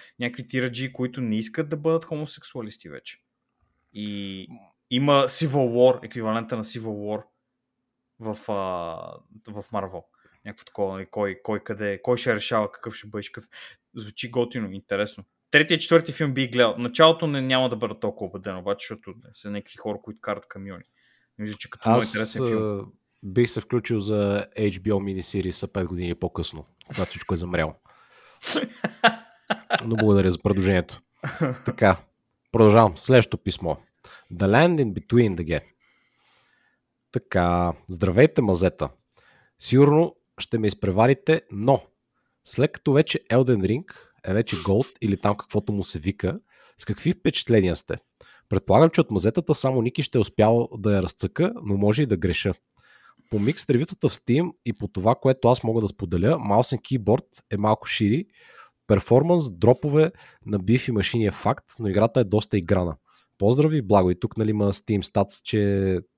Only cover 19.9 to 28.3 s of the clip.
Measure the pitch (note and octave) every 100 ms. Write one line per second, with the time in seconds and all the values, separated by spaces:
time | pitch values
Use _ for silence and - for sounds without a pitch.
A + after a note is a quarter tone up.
19.9 | G#2 - G#2+ - G2+ - G2 G2 F2+ -
20.9 | _ _ _ _ - G#2+ G#2 - - A2+
21.9 | A#2+ A2+ G#2 A2 - B2+ A2 G#2+ G2+ G#2
22.9 | - _ _ G2+ F#2+ A#2+ - - B2 -
23.9 | A2+ G2+ G#2+ G2+ G2+ G2 - G#2+ F#2+ G2
24.9 | G2+ G2 F#2+ F2 G2+ F2+ F2 F#2+ G2+ F2+
25.9 | F2+ F2 E2+ F2 - E2 D#2+ - _ -
26.9 | - F#2 - - F2+ F2 F2 D#2 - _
27.9 | _ _ _ -